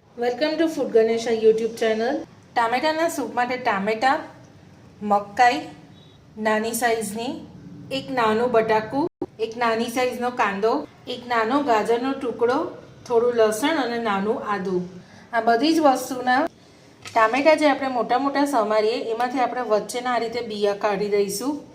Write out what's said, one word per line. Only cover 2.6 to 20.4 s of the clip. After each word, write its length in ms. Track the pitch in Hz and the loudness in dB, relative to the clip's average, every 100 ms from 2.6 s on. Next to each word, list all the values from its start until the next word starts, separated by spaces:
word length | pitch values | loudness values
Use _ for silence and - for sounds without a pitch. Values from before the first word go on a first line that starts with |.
| 226 247 311 311 330 | 2 2 0 0 -2
સૂપ 240 | 330 233 | -2 -4
માટે 240 | 233 247 254 | -2 -2 -2
ટામેટા, 640 | 247 196 202 220 262 302 - - - - - - - - | -2 0 0 0 2 0 -2 -18 -20 -20 -20 -20 -20 -12
મકાઈ, 600 | 208 202 202 - 247 285 320 - - - - - - - | 0 0 0 2 4 4 -6 -16 -20 -20 -20 -20 -20 -4
નાની 360 | 214 214 226 | 0 0 0
સાઈઝની, 580 | 233 247 226 208 208 240 - - - - - - | -2 0 0 -2 -6 -6 -8 -12 -18 -20 -18 -8
એક 180 | 269 269 | -8 -4
નાનું 420 | 262 220 220 247 | 0 2 2 2
બટાકું, 580 | 226 220 214 220 269 339 _ - - | 2 2 0 0 -4 -4 _ -12 -6
એક 180 | 220 226 | -8 -2
નાની 320 | 233 226 247 | -2 0 -2
સાઈઝનો 420 | 240 254 226 240 | -2 -2 -2 -4
કાંદો, 560 | 247 220 196 220 277 294 - - | 0 -2 0 0 0 -4 -16 -12
એક 180 | 240 240 | -12 -4
નાનો 320 | 233 220 269 | -2 0 0
ગાજરનો 500 | 269 220 202 240 262 | 2 0 2 0 0
ટુકડો, 460 | 269 247 220 233 262 359 - - - - | -4 -6 -2 0 0 -2 -8 -20 -20 -2
થોડું 260 | 240 247 233 | 2 2 4
લસણ 460 | 220 214 285 320 | 2 2 0 0
અને 140 | 247 233 | -2 -2
નાનું 500 | 226 196 202 269 214 | -2 0 0 -2 -2
આદું. 360 | 202 190 180 180 - - - - | -4 -2 -2 -4 -12 -20 -20 -6
આ 80 | 233 | -2
બધી 320 | 226 233 294 | 2 2 4
જ 60 | 320 | 4
વસ્તુના 680 | 302 262 - 254 247 254 330 - - - - - - | 4 2 -2 -6 0 0 0 -6 -20 -20 -20 -20 -4
ટામેટા 400 | 233 220 254 294 | 2 2 4 4
જે 160 | 311 302 | 6 4
આપણે 180 | 262 269 | 2 0
મોટા 300 | 247 214 247 | -2 0 0
મોટા 280 | 277 277 285 | 0 0 2
સમારીએ, 680 | 269 208 214 214 247 226 | 2 2 2 2 0 -4
એમાંથી 280 | 226 247 269 | -2 -2 0
આપણે 220 | 240 247 | -2 -2
વચ્ચેના 540 | 240 208 202 247 247 240 | 0 0 0 -6 -2 -2
આ 20 | |
રીતે 240 | 226 240 | -2 -6